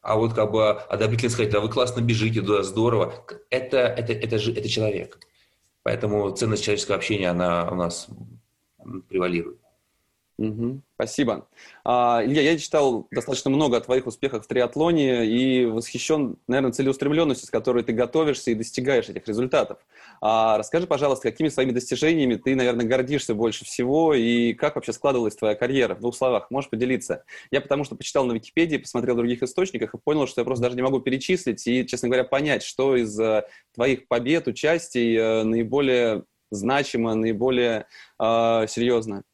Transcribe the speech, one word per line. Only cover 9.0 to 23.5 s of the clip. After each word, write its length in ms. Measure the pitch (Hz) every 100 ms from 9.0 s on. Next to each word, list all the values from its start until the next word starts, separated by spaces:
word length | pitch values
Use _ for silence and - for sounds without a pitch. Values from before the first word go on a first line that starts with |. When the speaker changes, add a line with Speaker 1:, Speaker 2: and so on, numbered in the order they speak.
| -
Speaker 1:
превалирует. 520 | 92 90 85 82 60 _ _ _ _ _ _ _ -
Speaker 2:
Мгм. 440 | 110 107 117 135 - _
Спасибо. 540 | 113 - 127 101 - _ - -
А, 400 | - 123 120 120
Илья, 180 | 110 147
я 160 | 143 165
читал 500 | - 160 139 117 -
достаточно 380 | - 120 131 139
много 260 | 135 151 120
о 60 |
твоих 260 | - 127 131
успехах 380 | - 135 117 -
в 20 |
триатлоне 760 | 123 120 143 165 165 139 123 113
и 400 | 117 131 127 120
восхищён, 720 | 110 - 120 - 156 131 - -
наверное, 240 | 127 135
целеустремлённостью, 720 | 120 135 135 139 151 165 123 -
с 40 |
которой 340 | 113 110 120
ты 80 | 117
готовишься 600 | 117 120 156 156 131 -
и 40 | 110
достигаешь 540 | 117 - 127 131 107
этих 180 | 92 -
результатов. 520 | 107 127 151 110 - _ - - -
А, 360 | 107 113 113 107
расскажи, 300 | 107 165 175
пожалуйста, 420 | 143 147 127 117
какими 200 | 110 156
своими 220 | 139 131
достижениями 640 | 123 - 127 151 165 131 113
ты, 200 | - 131
наверное, 300 | 123 120 113
гордишься 500 | 131 127 143 - 107
больше 300 | 113